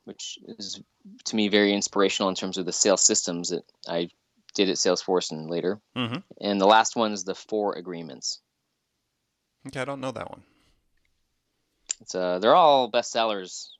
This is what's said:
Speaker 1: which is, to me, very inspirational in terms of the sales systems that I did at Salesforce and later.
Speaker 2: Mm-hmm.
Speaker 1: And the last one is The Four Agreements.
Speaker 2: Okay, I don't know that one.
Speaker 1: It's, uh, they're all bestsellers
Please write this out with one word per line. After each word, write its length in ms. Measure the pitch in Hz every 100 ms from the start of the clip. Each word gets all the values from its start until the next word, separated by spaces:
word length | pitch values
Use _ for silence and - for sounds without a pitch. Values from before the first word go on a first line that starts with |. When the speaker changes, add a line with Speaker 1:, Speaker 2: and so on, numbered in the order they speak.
Speaker 1:
which 340 | - - - - -
is, 340 | 220 196 202 - _ 196 214 -
to 100 | 110
me, 120 | 104
very 260 | 104 101
inspirational 560 | 101 - 101 98 - 98
in 60 | 92
terms 220 | 95 92
of 80 | 87
the 80 |
sales 280 | - 107 92
systems 460 | - 107 - 87 87
that 140 | 87 - _ -
I 220 | 85 87 _ _ _ _
did 160 | - 95
at 60 | 78
Salesforce 560 | 95 87 - 90 -
and 180 | 78 78
later. 300 | 85 85 107 _ 127
Speaker 2:
Mm-hmm. 220 | 117 135 - -
Speaker 1:
And 180 | 101 101
the 80 | 95
last 280 | 110 110 -
one 160 | 110
is 120 | 101
The 120 | 92 92
Four 380 | - 107 101
Agreements. 640 | 90 90 85 80 64 - - _ _ _ _ _ _ _ _ _ _ _ _ 139
Speaker 2:
Okay, 120 | 135
I 60 | 131
don't 160 | 139
know 100 | 131
that 180 | 123 -
one. 120 | - _ _ _ _ _ _ _ _ _ _ _ _ _ _ - -
Speaker 1:
It's, 140 | 113 92
uh, 240 | 90 90
they're 160 | 110 165
all 360 | 160 139 120
bestsellers 760 | 120 - 120 113 101 92 - -